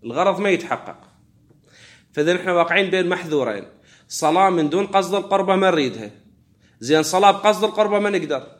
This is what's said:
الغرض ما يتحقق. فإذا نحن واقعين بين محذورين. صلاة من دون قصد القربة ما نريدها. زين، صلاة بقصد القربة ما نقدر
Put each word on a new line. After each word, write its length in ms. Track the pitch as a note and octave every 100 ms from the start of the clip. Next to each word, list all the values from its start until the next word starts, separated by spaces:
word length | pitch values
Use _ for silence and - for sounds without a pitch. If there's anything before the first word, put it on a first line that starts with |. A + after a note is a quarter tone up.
الغرض 360 | A2 B2+ F#3 F3+
ما 100 | G3+
يتحقق. 480 | G3+ - B2 - - - _ _ _ _ _ _ _ - - _
فإذا 220 | - D3+
نحن 140 | F3+ F3+
واقعين 420 | F3 E3 F3 G3
بين 180 | F#3 F3
محذورين. 560 | F3+ F3 D3+ B2 G#2 - _ _ _ _
صلاة 420 | - D#3 E3 G3
من 200 | F3 D3+
دون 160 | E3 G3+
قصد 280 | G3 F3+
القربة 420 | G3 F#3+ G3 F#3+ F#3+
ما 140 | F#3+
نريدها. 400 | E3+ C3+ A2 G#2+ - _ _ _ _ _ _
زين، 220 | A#2 D#3
صلاة 280 | D#3 F#3 G3+
بقصد 340 | G3 G#3 G3+
القربة 340 | G#3+ - G#3 G#3
ما 120 | G#3
نقدر 360 | G3 D3+ C#3 - -